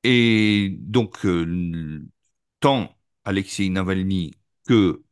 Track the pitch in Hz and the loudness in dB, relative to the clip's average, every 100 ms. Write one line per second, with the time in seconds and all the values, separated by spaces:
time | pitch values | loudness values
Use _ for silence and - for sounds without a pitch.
0 | 120 123 117 110 107 104 98 92 - 120 | 4 4 4 4 4 2 0 -6 -2 -2
1 | 107 - 101 87 82 87 87 82 78 76 | -2 -2 0 0 -2 -4 -4 -6 -10 -12
2 | - _ _ _ _ _ 143 131 95 _ | -16 _ _ _ _ _ 0 0 -4 _
3 | _ _ - 98 98 - 98 92 92 95 | _ _ -4 -4 -4 -4 -2 -2 -2 -2
4 | 95 95 80 - _ _ - 117 92 - | -2 -4 -6 -12 _ _ 2 4 4 0
5 | _ | _